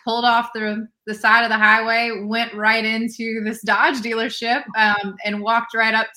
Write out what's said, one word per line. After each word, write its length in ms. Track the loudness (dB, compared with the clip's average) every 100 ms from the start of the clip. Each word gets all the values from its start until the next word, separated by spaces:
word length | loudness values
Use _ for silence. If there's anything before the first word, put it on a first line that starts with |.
pulled 200 | -4 0
off 260 | 2 2 0
the, 360 | -6 -4 -4 -8 _ -12
the 80 |
side 300 | -2 4 4
of 60 | 4
the 60 | 2
highway, 680 | 4 4 4 0 0 -4
went 280 | -4 -4 -4
right 320 | 0 2 2
into 580 | 0 -2 -4 -6 -6 -4
this 180 | -4 -6
Dodge 380 | 0 2 2 0
dealership, 640 | -4 -2 -4 -4 -2 -2 -2 0
um, 380 | 2 2 -4 -6
and 160 | -6 -4
walked 320 | 0 0 0
right 220 | 0 2
up 140 | 2 -2